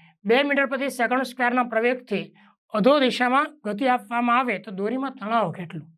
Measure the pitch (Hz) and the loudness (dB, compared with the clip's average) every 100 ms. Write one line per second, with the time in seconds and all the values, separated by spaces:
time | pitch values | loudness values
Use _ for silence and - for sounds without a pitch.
0 | _ _ 202 247 285 277 269 262 277 262 | _ _ 0 2 2 2 0 -2 -4 -2
1 | 233 254 254 - 240 254 240 220 240 254 | 0 0 -2 -2 0 0 0 0 0 -2
2 | - 190 165 _ _ _ _ 214 226 294 | -4 -6 -6 _ _ _ _ 2 4 4
3 | 254 - 247 269 302 - 214 208 262 247 | 4 2 2 2 0 -4 -8 -2 0 0
4 | - 240 240 240 254 190 220 190 208 262 | -2 -2 2 2 2 -4 -6 -6 -4 -4
5 | 269 269 202 233 175 170 170 165 - | -6 -8 -2 0 0 -4 -10 -12 -14